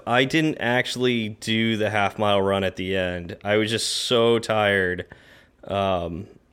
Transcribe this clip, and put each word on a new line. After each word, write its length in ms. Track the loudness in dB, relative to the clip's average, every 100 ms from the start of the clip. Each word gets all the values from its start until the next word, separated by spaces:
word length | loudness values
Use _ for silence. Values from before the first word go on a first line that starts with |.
| 0
I 180 | 2
didn't 360 | 2 2 0 0
actually 720 | 0 0 -2 0 0 0 -4
do 460 | -6 -2 0 2 0
the 120 | 0
half 300 | 0 0 0
mile 200 | 2 2
run 220 | 2 0
at 120 | 0 -4
the 200 | -4 -2
end. 400 | -2 -4 -8 -8
I 140 | 0 2
was 140 | 2
just 180 | -2 -4
so 480 | -4 0 2 4 2
tired. 720 | 0 2 2 2 2 -2 -8 -18 -20 -20 _ _
Um, 640 | -6 -2 0 0 -4 -8 -12 -18 _